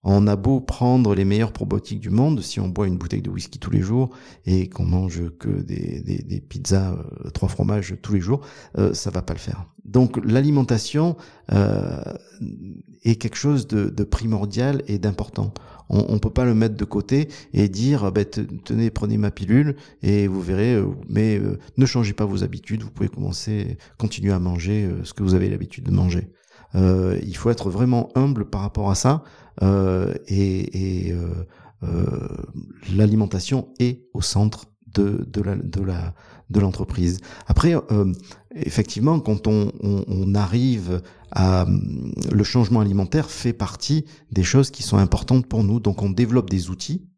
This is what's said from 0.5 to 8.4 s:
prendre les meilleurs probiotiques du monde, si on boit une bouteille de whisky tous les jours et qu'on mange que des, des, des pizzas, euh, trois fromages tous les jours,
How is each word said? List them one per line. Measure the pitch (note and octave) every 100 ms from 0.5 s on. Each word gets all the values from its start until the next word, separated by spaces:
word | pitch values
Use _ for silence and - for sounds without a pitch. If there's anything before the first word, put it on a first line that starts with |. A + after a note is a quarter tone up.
| C3
prendre | C3 - B2 B2+ A2
les | G2
meilleurs | G2 G#2 A2+
probiotiques | - G2 G2+ - G#2
du | G2
monde, | G#2 D3 C3+
si | E2+ -
on | F#2+
boit | F2+ G2
une | F2+
bouteille | F2 G#2
de | G2
whisky | F#2 - -
tous | F#2+
les | G2+
jours | F#2+ A#2+ C3 - - - -
et | F#2+ F#2
qu'on | - F2
mange | F2+ F#2 E2+ E2+ D#2+
que | G#2+
des, | - - G1+ G1+ -
des, | - G1+
des | - -
pizzas, | - - F#2 F#2+ F#2+
euh, | F2 - - -
trois | - F#2
fromages | - F#2+ G#2 F2+ F2+
tous | -
les | G2+
jours, | F2 C#3